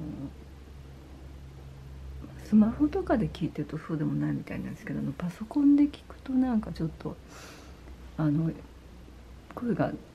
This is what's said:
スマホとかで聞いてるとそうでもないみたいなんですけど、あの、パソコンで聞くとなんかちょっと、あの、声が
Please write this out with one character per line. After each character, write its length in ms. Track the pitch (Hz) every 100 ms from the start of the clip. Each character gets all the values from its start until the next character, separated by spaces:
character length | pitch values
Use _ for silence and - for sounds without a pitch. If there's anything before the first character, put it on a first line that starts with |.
| 151 - 139 - - - - - - - - - - - - - - - - - - - - -
ス 100 | -
マ 160 | 214 214
ホ 180 | 247 294
と 140 | 392
か 140 | 359 220
で 120 | 156
聞 180 | - 165
い 20 |
て 140 | -
る 60 | 147
と 100 | 160
そ 160 | -
う 40 | 156
で 60 |
も 100 | 147
な 140 | 147 147
い 40 |
み 120 | 143
た 100 | -
い 60 | -
な 80 | -
ん 40 |
で 60 | -
す 60 |
け 80 | -
ど、 60 | -
あ 40 |
の、 100 | 143
パ 180 | 139 175
ソ 140 | -
コ 160 | 220 294
ン 160 | 285 285
で 80 |
聞 180 | 294 -
く 140 | - -
と 100 | -
な 200 | 254 262
ん 80 | 220
か 120 | -
ち 100 | 165
ょ 40 | 160
っ 40 | -
と、 180 | 156 - - - - - - - - - - -
あ 120 | 156
の、 220 | 147 160 - - - - - - - - - -
声 200 | - 240
が 180 | 180 - - -